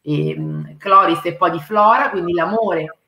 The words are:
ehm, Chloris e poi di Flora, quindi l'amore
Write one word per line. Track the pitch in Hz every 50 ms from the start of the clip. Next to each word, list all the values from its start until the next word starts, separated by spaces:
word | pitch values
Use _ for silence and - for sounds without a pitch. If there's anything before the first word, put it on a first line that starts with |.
ehm, | _ 147 151 147 76 - 156 151 156 156 151 - - - - -
Chloris | - 202 196 185 - 170 - - -
e | 175 165
poi | - 185 175
di | 214 214
Flora, | - - 214 214 208 214 240 277 285 254
quindi | 208 190 170 175 170
l'amore | 175 165 185 208 226 226 202 175 160 156 156 - _ _